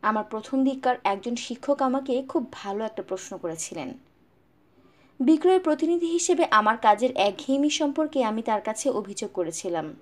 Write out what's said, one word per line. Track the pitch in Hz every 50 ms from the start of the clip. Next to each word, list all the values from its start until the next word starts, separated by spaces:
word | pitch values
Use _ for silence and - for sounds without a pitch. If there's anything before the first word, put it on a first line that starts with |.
আমার | - 208 214 214 214
প্রথম | - - 220 220 - - 269 269
দিককার | 269 269 269 - 254 247 240 -
একজন | 202 202 202 - 240 240
শিক্ষক | 240 - - 240 226 - - 285 277
আমাকে | 277 262 254 269 269 269 262 254 269 262
খুব | - 330 247 -
ভালো | - - - 202 196 208 226
একটা | 220 220 - 185
প্রশ্ন | - 190 185 - - 202 180
করেছিলেন। | - 175 160 160 - - - 165 143 - - - _ _ _ _ _ _ _ _ _ _ _ _ _ _ _ _ _ _ _ _ _ _ _ _
বিক্রয় | 262 240 320 302 - 359 370 370
প্রতিনিধি | 370 339 302 302 - 320 339 349 339
হিসেবে | 330 330 339 - - 359 285 339 -
আমার | - 214 214 208 220 233
কাজের | - 220 208 214 233 254 254 -
একঘেয়েমি | 190 202 190 - - - 269 277 285 302
সম্পর্কে | 294 - 311 285 285 320 311 302 - 277 247
আমি | 220 214 220
তার | 226 - 220 208
কাছে | 202 - 220 - - 277
অভিযোগ | 247 - 208 202 202 - - 196 -
করেছিলাম। | - 175 160 170 - - 190 170 160 156 156 - -